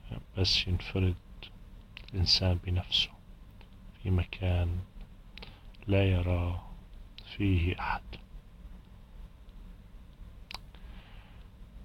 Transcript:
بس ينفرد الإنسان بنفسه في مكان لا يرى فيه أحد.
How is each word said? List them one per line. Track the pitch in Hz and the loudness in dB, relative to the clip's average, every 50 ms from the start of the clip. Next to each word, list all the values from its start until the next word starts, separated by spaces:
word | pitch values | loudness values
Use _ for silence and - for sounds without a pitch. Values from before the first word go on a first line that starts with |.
| - - - - - - - 98 | -12 -10 -10 -10 -10 -6 0 2
بس | 92 - - - - | 4 4 4 4 4
ينفرد | 92 90 87 - - - 95 92 92 90 - - - - - - - - - - - - - - - - - - - - | 2 0 0 0 0 0 2 4 4 2 0 -4 -16 -16 -16 -16 -16 -16 -16 -16 -16 -16 -16 -18 -16 -16 -16 -12 -6 0
الإنسان | 98 85 - - - 98 92 90 90 - | 2 4 4 4 6 6 6 4 4 2
بنفسه | 95 90 90 - - - - - - - - - - - - - - - - - - - - - - - - - | 2 0 0 2 2 2 2 2 2 -2 -12 -18 -18 -18 -18 -18 -18 -18 -18 -18 -18 -18 -18 -16 -18 -12 -6 0
في | 92 | 4
مكان | 92 90 85 - - - 95 90 90 87 87 87 87 90 90 - - - - - - - - - - - - - - - - - - - - | 4 4 4 2 -2 -2 2 2 4 4 4 2 0 -2 -4 -6 -10 -14 -14 -14 -16 -18 -18 -16 -16 -14 -14 -14 -16 -16 -18 -18 -16 -8 0
لا | 101 98 98 98 | 4 6 6 8
يرى | 95 92 90 87 90 90 87 87 90 90 87 - - - - - - - - - - - - - - - | 8 6 6 4 4 4 4 2 2 0 -2 -6 -10 -14 -14 -14 -16 -16 -16 -16 -16 -16 -16 -14 -10 -2
فيه | - 104 98 95 87 82 90 - - | 2 4 6 6 6 6 4 2 0
أحد. | - - - - - - - - - - - - - - - - - - - - - - - - - - - - - - - - - - - - - - - - - - - - - - - - - - - - - - - - - - - - - - - - - - - - - - - - - - - - - - - - - | 0 -2 -2 -2 -4 -8 -12 -12 -12 -14 -16 -16 -16 -16 -18 -16 -16 -14 -14 -16 -16 -18 -18 -20 -18 -18 -16 -14 -14 -14 -16 -18 -18 -18 -16 -16 -14 -14 -16 -16 -18 -18 -18 -18 -18 -18 -16 -16 -16 -14 -14 -16 -14 -12 -12 -14 -14 -14 -16 -14 -14 -14 -14 -14 -14 -16 -16 -18 -18 -18 -18 -16 -18 -18 -16 -18 -18 -16 -16 -16 -14